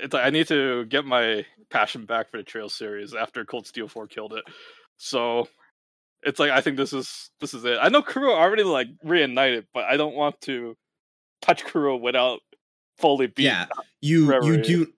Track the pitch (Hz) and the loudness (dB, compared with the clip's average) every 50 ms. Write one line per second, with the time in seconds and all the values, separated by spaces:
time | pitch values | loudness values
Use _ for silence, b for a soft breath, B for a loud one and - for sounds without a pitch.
0 | - 151 156 135 123 139 143 156 160 - 165 143 135 135 127 123 120 110 120 139 | -8 -4 -2 0 0 2 2 2 0 2 0 0 0 0 -2 -4 -4 -4 -4 -4
1 | 143 139 127 123 117 113 110 104 95 - _ _ _ _ - 123 107 - - 123 | -2 0 0 0 2 0 -2 -2 -6 -8 _ _ _ _ -2 -2 -2 -2 -4 -8
2 | 110 104 117 113 110 - - 110 95 - - 113 107 104 - - 113 104 104 101 | -8 -6 -6 -6 -6 -6 -10 -14 -14 -12 -12 -12 -12 -12 -12 -12 -10 -10 -10 -12
3 | 104 104 117 110 113 - - 120 110 - - 120 101 - - 120 110 104 - 117 | -12 -10 -8 -8 -8 -8 -8 -12 -12 -10 -12 -12 -12 -12 -12 -12 -12 -12 -12 -16
4 | 110 104 - 113 107 104 110 110 B B B B B B B B B B _ _ | -16 -14 -12 -12 -12 -10 -12 -12 B B B B B B B B B B _ _
5 | - - - 127 117 120 117 120 117 - _ _ _ _ _ _ _ _ _ _ | -10 -6 -2 -2 0 0 0 0 -2 -4 _ _ _ _ _ _ _ _ _ _
6 | _ _ _ _ - 139 131 - 147 147 131 135 - 160 139 131 135 - 143 135 | _ _ _ _ -6 -4 0 0 2 2 4 2 2 2 0 -2 -2 -2 -4 -6
7 | 123 - - - - - _ _ 151 139 - 120 117 123 120 107 123 180 247 294 | -8 -10 -12 -18 -20 -20 _ _ -12 -10 -10 -6 -2 -2 0 2 4 4 4 2
8 | - - - 269 277 269 226 160 165 185 208 220 208 185 160 131 127 117 127 _ | 2 0 -4 -2 0 2 4 4 4 4 4 2 2 2 2 0 -2 -4 -8 _
9 | - 156 175 175 147 131 123 127 139 131 123 113 98 _ - 127 101 95 131 143 | -4 0 2 2 2 2 2 2 2 2 2 -2 -4 _ -6 -4 0 0 2 0
10 | 151 151 120 143 147 147 139 _ - - 135 120 120 117 113 _ _ _ _ _ | 0 -2 -2 -2 -2 -2 -2 _ -8 -8 -8 -8 -8 -10 -14 _ _ _ _ _
11 | _ _ _ _ _ _ _ _ - - 170 - - - - 165 143 139 131 123 | _ _ _ _ _ _ _ _ 0 0 0 0 -2 -6 -2 0 0 0 0 -2
12 | 117 123 123 127 123 127 120 - - _ _ _ _ _ _ _ _ _ _ - | -2 -2 0 0 0 0 -2 -4 -10 _ _ _ _ _ _ _ _ _ _ 0
13 | - 156 139 131 131 113 - - 139 135 113 87 87 - - - - _ _ _ | 2 2 4 2 0 0 0 2 2 2 2 0 -2 -6 -8 -12 -14 _ _ _
14 | - 147 165 165 156 143 135 131 123 151 160 151 - - 175 170 160 - - | 0 2 4 6 6 6 4 4 4 4 2 2 2 2 2 2 0 -2 -6